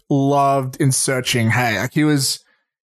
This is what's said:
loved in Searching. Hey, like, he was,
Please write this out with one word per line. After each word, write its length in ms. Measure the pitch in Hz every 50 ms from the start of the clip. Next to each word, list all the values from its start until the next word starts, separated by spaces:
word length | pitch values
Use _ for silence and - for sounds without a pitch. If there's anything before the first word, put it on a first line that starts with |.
| _ -
loved 720 | 147 139 135 139 143 139 139 139 139 139 131 127 127 -
in 120 | 156 135
Searching. 580 | 127 - - - 135 127 - - - 127 113 110
Hey, 300 | 104 123 123 117 107 95
like, 140 | 101 123 -
he 100 | 151 151
was, 400 | 151 151 143 131 - - - _ _ _ _ _ _ _ _ _